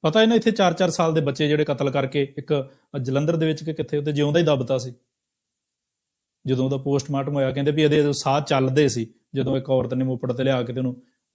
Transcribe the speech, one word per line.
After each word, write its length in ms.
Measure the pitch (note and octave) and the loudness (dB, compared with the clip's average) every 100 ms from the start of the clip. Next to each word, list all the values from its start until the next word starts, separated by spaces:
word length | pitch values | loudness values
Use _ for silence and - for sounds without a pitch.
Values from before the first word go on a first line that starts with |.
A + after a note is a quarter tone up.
ਪਤਾ 180 | D#3+ G#3+ | 2 4
ਹੈ 60 | A3 | 4
ਨਾ, 80 | |
ਇੱਥੇ 160 | A#3 A3+ | 4 2
ਚਾਰ 220 | G#3+ F#3 | 2 2
ਚਾਰ 180 | E3 F3+ | 2 -2
ਸਾਲ 240 | - E3 | 2 0
ਦੇ 60 | D#3+ | 2
ਬੱਚੇ 280 | C#3+ C3+ D3+ | 0 0 0
ਜਿਹੜੇ 160 | D3+ | 0
ਕਤਲ 260 | D3+ C3+ C#3 | 0 0 -2
ਕਰਕੇ 440 | C3+ C3+ D3 C#3 - | -2 -2 -2 -4 -6
ਇੱਕ 320 | - D3 C3+ _ _ C#3+ | -2 -2 -2 _ _ -8
ਜਲੰਧਰ 340 | B2 C3+ D3+ E3+ | -2 -2 0 0
ਦੇ 100 | D#3+ | 0
ਵਿੱਚ 180 | D#3 | -2
ਕਿ 100 | D#3+ | -6
ਕਿੱਥੇ 220 | D#3 C#3+ D3 | -6 -4 -4
ਉੱਤੇ 160 | D3 | -2
ਜਿਉਂਦਾ 280 | D3 D3 D#3 | 0 2 2
ਹੀ 40 | |
ਦੱਬਤਾ 340 | E3 C#3+ B2 C3 | 2 2 0 -2
ਸੀ। 160 | B2 A#2+ _ _ _ _ _ _ _ _ _ _ _ _ _ _ B2+ | -4 -14 _ _ _ _ _ _ _ _ _ _ _ _ _ _ -4
ਜਦੋਂ 180 | B2+ | -2
ਉਹਦਾ 120 | C3 C3+ | 0 -2
ਪੋਸਟਮਾਰਟਮ 580 | C3+ C#3 D3 C#3 C3+ | -2 -2 -2 -4 -2
ਹੋਇਆ, 160 | C#3+ C3+ | -2 -2
ਕਹਿੰਦੇ 200 | C3 C#3 | 0 -2
ਵੀ 120 | D3 | 2
ਇਹਦੇ 140 | D3+ D3+ | 4 4
ਜਦੋਂ 160 | C#3+ | 2
ਸਾਹ 280 | C#3 - C#3 | 0 0 0
ਚੱਲਦੇ 480 | D3 C#3 C3 C3 C#3+ | 2 2 2 4 2
ਸੀ, 260 | A#2+ A2+ _ _ | 0 -6 _ _
ਜਦੋਂ 220 | C#3 B2+ C3+ | -4 -2 -2
ਇੱਕ 140 | C3+ | 0
ਔਰਤ 240 | C3 A#2+ | 0 0
ਨੇ 100 | B2+ | -2
ਮੋਪੜ 280 | C3 B2 B2+ | -2 -4 -4
ਤੇ 120 | A#2+ | -2
ਲਿਆ 180 | C3 C3 | 0 0
ਕੇ 100 | A#2 | -2
ਤੇ 60 | B2 | -4
ਉਹਨੂੰ 240 | C3 B2+ _ _ _ | -4 -6 _ _ _